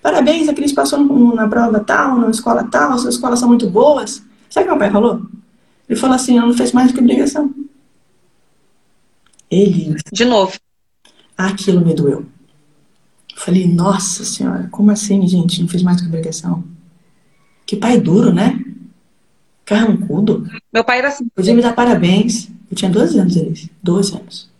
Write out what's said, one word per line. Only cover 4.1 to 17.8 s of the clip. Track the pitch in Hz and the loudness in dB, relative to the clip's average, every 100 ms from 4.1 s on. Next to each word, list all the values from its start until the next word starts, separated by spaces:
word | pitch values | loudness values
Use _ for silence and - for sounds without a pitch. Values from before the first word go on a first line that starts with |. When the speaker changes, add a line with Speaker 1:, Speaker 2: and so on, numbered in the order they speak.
| - - _ _ | -12 -18 _ _
Speaker 1:
Sabe | - 381 | -4 0
o | |
que | |
meu | 302 | 0
pai | 202 | 2
falou? | 202 226 196 - - _ _ _ _ _ | 2 2 -2 -8 -18 _ _ _ _ _
Ele | 240 | -4
falou | 262 | 0
assim, | 254 - 240 | 0 2 2
"Ela | 233 | 4
não | |
fez | 240 247 | 0 0
mais | 247 254 | 2 2
do | |
que | - | 4
obrigação." | 240 - 277 311 285 - - _ _ _ _ _ _ _ _ _ _ _ _ _ _ _ _ _ _ | 2 2 0 -2 -4 -6 -14 _ _ _ _ _ _ _ _ _ _ _ _ _ _ _ _ _ _
Ele | 175 202 165 160 151 - | 2 2 2 -2 -6 -6
Speaker 2:
De | 202 | -2
novo. | 240 226 190 - _ _ _ _ _ _ _ - | 0 2 0 -4 _ _ _ _ _ _ _ -6
Speaker 1:
Aquilo | 190 196 - 180 | -6 -4 0 2
me | 165 | 2
doeu. | 147 143 - - _ _ _ _ _ _ _ _ _ _ - | 0 0 -2 -8 _ _ _ _ _ _ _ _ _ _ -14
Falei, | - 180 175 | 0 0 2
"Nossa | 170 180 196 - - | 2 2 0 -4 -8
senhora, | - - - - 180 | -10 -6 -6 -6 -8
como | - 208 | 0 2
assim, | 202 - 196 180 | 2 0 0 2
gente? | 180 170 - | 2 0 -2
Não | 170 | -4
fez | 175 | -2
mais | 180 180 | 0 0
do | |
que | 175 | -2
obrigação?" | 165 165 160 180 170 - - _ _ _ _ _ _ _ _ - | -6 -6 -8 -6 -6 -8 -18 _ _ _ _ _ _ _ _ -10
Que | |
pai | 208 | -4